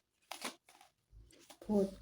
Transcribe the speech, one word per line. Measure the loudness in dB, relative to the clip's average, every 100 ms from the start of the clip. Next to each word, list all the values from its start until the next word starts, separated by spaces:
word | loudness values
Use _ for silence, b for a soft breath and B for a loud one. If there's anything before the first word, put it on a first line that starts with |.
| _ _ -12 -8 -8 -10 -18 -20 -20 _ _ -20 -20 -20 -20 -10
fourth | 2 4 4 0